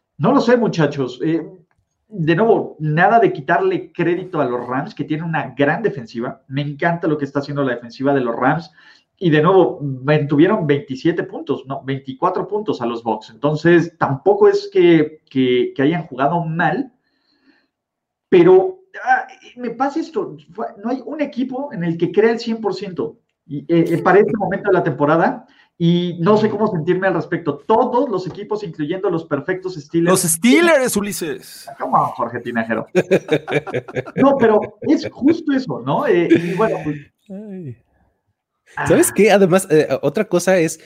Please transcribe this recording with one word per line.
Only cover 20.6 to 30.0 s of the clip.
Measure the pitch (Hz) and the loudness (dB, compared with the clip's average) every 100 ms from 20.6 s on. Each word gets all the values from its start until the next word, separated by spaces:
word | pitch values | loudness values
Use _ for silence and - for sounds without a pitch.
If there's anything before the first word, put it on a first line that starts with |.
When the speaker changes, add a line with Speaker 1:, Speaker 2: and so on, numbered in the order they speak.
| - 208 | -12 -8
Speaker 1:
no | 220 | -6
hay | 269 - | -6 -8
un | 302 | -6
equipo | 285 233 254 254 - | -6 -4 -6 -6 -8
en | 175 170 | -6 -4
el | 170 | -2
que | 170 | 0
crea | 208 226 | 2 2
el | 226 | 2
cien | 226 226 | -4 -4
por | 202 | -4
ciento, | 180 202 160 113 - _ _ - | -6 -8 -6 -8 -8 _ _ -12
y, | 143 | -10
eh, | 143 170 165 | 0 0 2
eh, | 170 | 0
para | 185 185 | 4 4
este | 226 220 | 4 0
momento | 180 196 208 | -4 -4 0
de | |
la | 175 | 0
temporada, | 170 147 147 165 202 - - _ _ - | 0 0 2 2 2 -2 -14 _ _ -2
y | 170 175 175 170 | 2 2 0 -2
no | 165 208 | 2 4
sé | 214 | 2
cómo | 208 214 | 0 -2
sentirme | 175 151 180 190 | -2 -2 0 0
al | |
respecto. | 170 - 160 147 139 - | -2 -4 -6 -4 -6 0
Todos | 226 254 240 277 | 2 2 0 -2
los | 185 180 | -4 -6
equipos, | 190 208 208 196 | -10 -8 -8 -8
incluyendo | - 147 185 196 | -8 -6 -4 -2
los | 165 | -4
perfectos | - 143 - - 185 165 | -4 -6 -4 -6 -6 -10
Steelers. | - 165 | -4 0